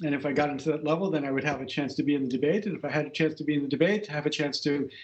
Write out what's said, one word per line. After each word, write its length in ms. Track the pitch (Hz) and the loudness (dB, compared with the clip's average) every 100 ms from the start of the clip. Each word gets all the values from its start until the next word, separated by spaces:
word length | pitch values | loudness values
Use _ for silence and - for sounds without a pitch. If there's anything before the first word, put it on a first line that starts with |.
And 100 | 151 | -2
if 140 | 143 143 | 0 0
I 60 | |
got 180 | 135 147 | 2 2
into 220 | 135 156 | 0 -2
that 100 | 151 | 0
level, 260 | 151 165 190 | 0 0 2
then 160 | 156 | 0
I 60 | 139 | 0
would 140 | 135 | 0
have 160 | 151 135 | 0 -2
a 60 | 131 | -4
chance 280 | 156 135 | -4 -2
to 80 | - | 0
be 140 | 135 143 | 2 2
in 80 | |
the 40 | 127 | 0
debate. 380 | 123 143 208 208 | 2 2 2 0
And 100 | 156 | -4
if 80 | |
I 60 | 143 | -2
had 160 | 151 147 | -2 -2
a 40 | |
chance 240 | - 156 | 0 0
to 100 | 156 | 0
be 100 | 151 | 0
in 80 | 147 | 0
the 60 | 135 | 0
debate, 400 | 135 175 214 202 | 2 4 2 -2
have 180 | 151 151 | -2 -2
a 40 | |
chance 280 | 151 143 135 | 0 -2 0
to 280 | 147 143 135 - | 0 0 -2 -6